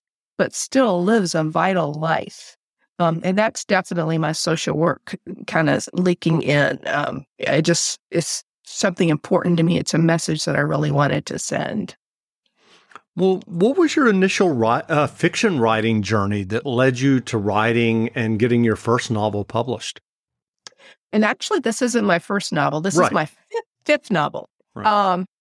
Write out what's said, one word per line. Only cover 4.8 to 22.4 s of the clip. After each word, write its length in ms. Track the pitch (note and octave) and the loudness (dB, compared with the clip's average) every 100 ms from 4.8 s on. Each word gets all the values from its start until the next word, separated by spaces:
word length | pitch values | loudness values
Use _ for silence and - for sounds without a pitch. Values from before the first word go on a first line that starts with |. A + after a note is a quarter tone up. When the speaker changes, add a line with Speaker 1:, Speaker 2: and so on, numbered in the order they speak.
| D#3+ C3+ - - - F#3+ - | 0 -2 -8 -14 -12 -14 -4
Speaker 1:
kind 240 | - D3+ | 0 0
of 180 | B3 - | 0 -2
leaking 500 | F3 F#3 F3 E3+ D#3+ | -2 0 0 0 0
in. 360 | - D3 C#3 - - | 2 2 0 -2 -4
Um, 400 | D3 D3 - - - - | -4 -4 -8 -12 -8 -2
I 140 | C#3+ | 0
just, 380 | D#3+ D#3+ - - - | 2 0 -2 -8 -6
it's 320 | E3+ - - - _ | -4 -4 -6 -12 _
something 460 | - - G3 F3 E3+ | -16 -4 -2 0 2
important 480 | D3+ - F#3+ F3+ E3+ | 0 0 0 2 2
to 60 | |
me. 160 | E3 D#3+ | 2 0
It's 160 | D#3+ D#3+ | 0 2
a 20 | |
message 480 | E3 E3 - D#3 - | 2 2 0 -4 -2
that 100 | C#3+ | -2
I 40 | |
really 320 | C#3+ D3+ D3 | 0 0 0
wanted 340 | C#3+ C#3+ C#3+ - | 0 0 0 -4
to 140 | - | -8
send. 560 | - - - G#3+ F3+ - _ _ _ _ _ _ _ _ _ - _ E3+ | -6 -6 -4 -6 -8 -12 _ _ _ _ _ _ _ _ _ -20 _ -2
Speaker 2:
Well, 260 | F#3+ F#3 - | 0 0 -4
what 320 | E3+ G#3+ F4+ | 0 2 4
was 180 | D#4+ E4 | 2 4
your 120 | B3 | 2
initial 440 | F#3+ F#3+ - F#3 | 4 2 2 2
ri-, 300 | B2+ A2 B2 - | 2 2 0 0
uh, 200 | D3+ C#3+ | 0 0
fiction 520 | - F3 - A3 D#3 | 0 -2 0 0 2
writing 420 | A2+ A2 A2+ A2 | 2 2 2 0
journey 420 | F#2+ A2 G2+ G#2 F#2+ | 0 0 0 -2 -2
that 200 | A2 D3 | -4 -2
led 340 | A#2+ C3 B2 | 2 2 2
you 200 | C#3 C3 | 2 2
to 160 | - A#2 | 0 -2
writing 720 | G2+ G2+ A2+ A#2 A#2 A2+ A2+ C3 | 0 2 2 2 2 2 0 -2
and 240 | A2+ G#2+ | -2 2
getting 240 | A#2+ A#2+ | 2 4
your 140 | A#2 G#2 | 2 0
first 340 | - A#2+ - | 0 0 0
novel 320 | G#2+ G#2+ G#2 | -2 0 -2
published? 560 | G2 A2+ B2+ G#2 - - _ _ _ _ _ _ - _ - - _ | -4 -4 -4 -6 -10 -14 _ _ _ _ _ _ -20 _ -20 -20 _
Speaker 1:
And 140 | G#3+ G#3+ | 0 0
actually, 340 | - - G4 | 0 -2 -2
this 220 | A#3 A3 | -2 -2
isn't 240 | B3 A#3+ G#3 | 0 0 0
my 140 | E3+ | 0
first 340 | - G3+ | 0 -6